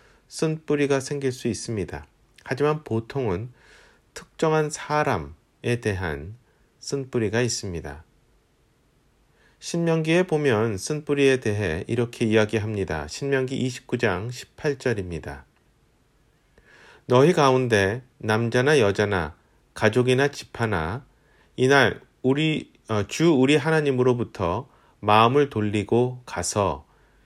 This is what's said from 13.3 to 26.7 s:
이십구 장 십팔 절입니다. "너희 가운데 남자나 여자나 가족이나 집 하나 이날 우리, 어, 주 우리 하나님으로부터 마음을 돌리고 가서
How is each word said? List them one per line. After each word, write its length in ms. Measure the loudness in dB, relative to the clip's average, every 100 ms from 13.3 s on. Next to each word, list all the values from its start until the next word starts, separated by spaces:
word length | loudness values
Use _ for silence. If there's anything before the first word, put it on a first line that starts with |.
| -2 -2 -4
이십구 420 | -4 -6 -8 -2
장 320 | -2 -2 -6
십팔 480 | -10 -16 -6 -4 -2
절입니다. 680 | -2 -2 -4 -8 -10 -14 -18 _ _ _ _ _ _ _ _ _ _ _ _ -20 -20 -16 2
"너희 260 | 6 6
가운데 680 | 6 4 4 2 2 2 -2 -10 _
남자나 600 | -2 0 0 0 2 4
여자나 600 | 2 2 0 0 -4 -10 _ _ _ 0
가족이나 540 | 0 2 2 2 0
집 280 | -2 -14 -6
하나 460 | -2 -2 -4 -8 -12 _ _ _ _
이날 460 | -2 4 6 4 0 _ _
우리, 500 | -2 0 0 -2 -8 _ -4
어, 180 | -4 -2
주 260 | 0 2
우리 220 | 4 4
하나님으로부터 1120 | 4 4 2 2 2 2 2 -2 -4 -2 -2 -6 _ _ -6
마음을 520 | 4 6 6 4 0
돌리고 720 | 0 -2 -2 0 0 0 -4 -12
가서 580 | -8 -4 0 0